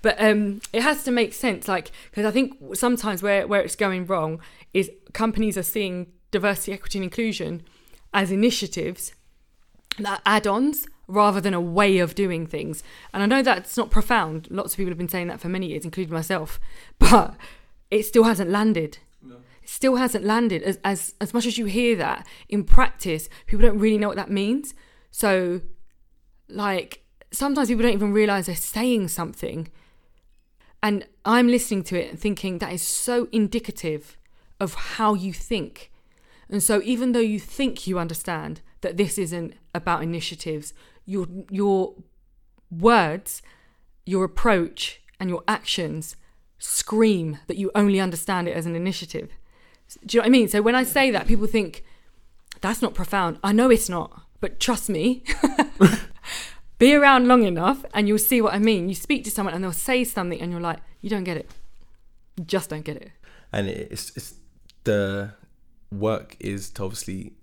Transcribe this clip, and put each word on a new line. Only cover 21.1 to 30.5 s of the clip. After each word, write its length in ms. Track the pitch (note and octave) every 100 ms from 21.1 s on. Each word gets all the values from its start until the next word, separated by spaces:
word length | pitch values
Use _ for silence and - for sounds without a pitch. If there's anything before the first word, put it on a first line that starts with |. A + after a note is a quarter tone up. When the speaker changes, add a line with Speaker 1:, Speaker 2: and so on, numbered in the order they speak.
| -
Speaker 1:
as 140 | G#3
much 120 | A#3+ A#3
as 120 | A3+
you 80 | G#3+
hear 320 | G3+ A#3+ G#3+
that, 280 | D#3 - - - -
in 160 | G3+
practice, 640 | F#3 - - - F#3 D#3 - - -
people 180 | G#3+ A#3
don't 100 | G#3
really 180 | G#3+ G#3+
know 100 | G#3
what 80 | -
that 140 | -
means. 420 | G3 G3+ C4 - - - _ _
So, 480 | - G#3+ F#3+ F3+ F3+ - - - _ _ _ _ _ _
like, 560 | F#3 G#3 F#3 - - _ _ -
sometimes 360 | - C#4 C#4 A#3+
people 160 | A#3
don't 80 | A#3+
even 200 | G#3 G#3
realise 320 | G#3 G#3+ G3 F3+
they're 100 | E3
saying 540 | - G#3+ B3 A#3 F3+
something. 580 | - D#3+ - - D#3+ D#3 - _ _ _ _ _ _ _